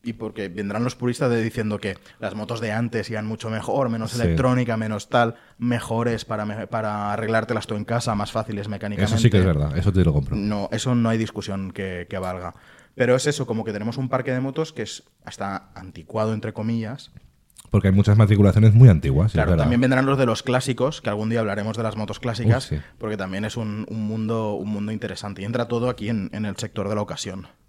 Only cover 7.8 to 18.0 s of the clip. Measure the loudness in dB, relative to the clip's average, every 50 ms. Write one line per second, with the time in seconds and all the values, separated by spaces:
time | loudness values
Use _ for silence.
7.8 | -4 -2 -2 -2 -2 -2 -2 -2 -2 -2 -4 -6 -4 -4 -6 -8 -6 -6 -8 -8
8.8 | -8 -8 -2 0 0 2 2 4 4 6 6 6 6 6 4 2 0 0 0 0
9.8 | 0 2 4 4 4 4 4 2 0 0 -4 -2 -2 -2 -2 -2 -4 -4 -4 -4
10.8 | -2 0 2 2 2 2 2 0 -2 -2 -4 -8 -8 -6 -6 -6 -6 -8 -8 -8
11.8 | -8 -8 -8 -10 -10 -8 -8 -8 -6 -6 -8 -8 -10 -12 -14 -14 -20 -20 -20 -20
12.8 | -20 _ _ 0 2 4 4 4 2 0 -2 -2 -2 -2 -2 -4 -2 -4 -6 -4
13.8 | -4 -6 -4 -4 -4 -2 -2 -2 -2 -2 -2 -2 -2 -4 -4 -4 -6 -6 -6 -8
14.8 | -8 -8 -10 -16 _ _ _ _ _ -18 -10 -8 -6 -6 -6 -8 -10 _ -20 -18
15.8 | -18 -16 -16 -18 -18 _ -4 -2 -2 -2 -2 -4 -6 -8 -8 -6 -4 -2 -2 -2
16.8 | -4 -6 -10 -12 -14 -20 _ -20 _ -20 _ _ _ _ _ -20 -14 0 0 2
17.8 | 4 6 4 6